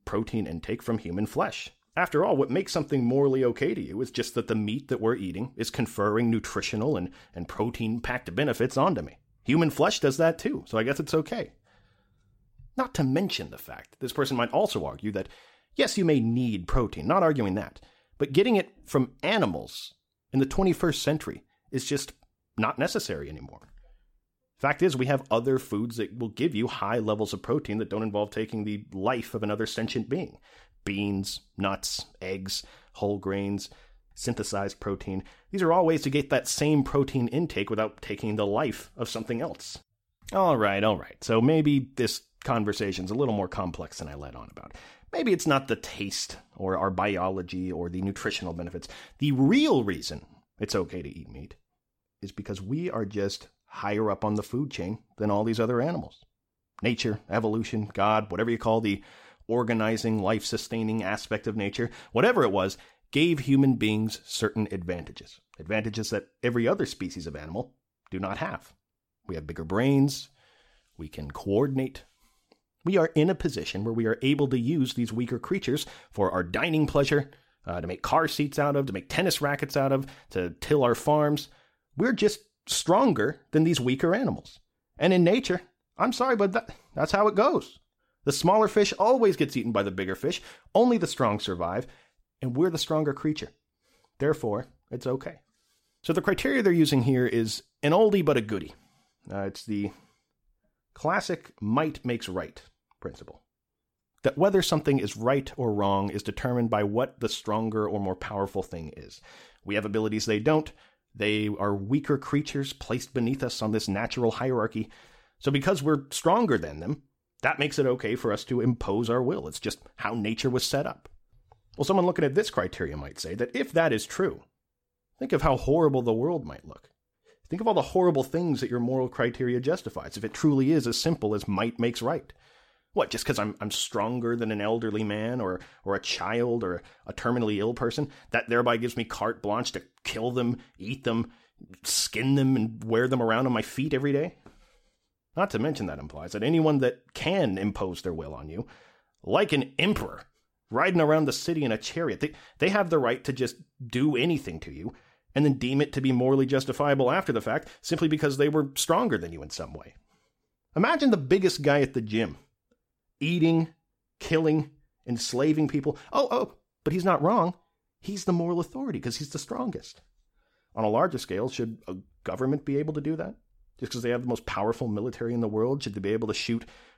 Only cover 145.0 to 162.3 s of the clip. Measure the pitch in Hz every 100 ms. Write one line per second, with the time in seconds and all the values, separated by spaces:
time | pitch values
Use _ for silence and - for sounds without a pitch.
145 | _ _ _ - 196 107 147 120 92 71
146 | 73 73 87 104 123 165 156 143 123 -
147 | _ - 156 196 127 95 101 - 95 85
148 | 92 80 78 67 76 87 - - - _
149 | _ _ - 135 208 143 127 - 190 -
150 | - - - _ _ _ - 117 180 175
151 | 151 156 143 - - 160 131 110 - 165
152 | 156 170 151 - - - 185 208 180 160
153 | 120 127 - 127 120 - - - 120 123
154 | 151 123 165 151 - 82 - 69 101 -
155 | _ _ _ 139 147 120 123 139 147 139
156 | 131 123 131 135 135 135 135 127 143 139
157 | 123 175 170 117 107 123 - - - 156
158 | 160 151 147 139 147 151 139 - - 175
159 | 240 107 85 80 73 - 73 - - -
160 | _ _ _ _ _ _ _ 156 233 320
161 | 277 190 131 196 185 - 143 143 135 127
162 | 110 110 98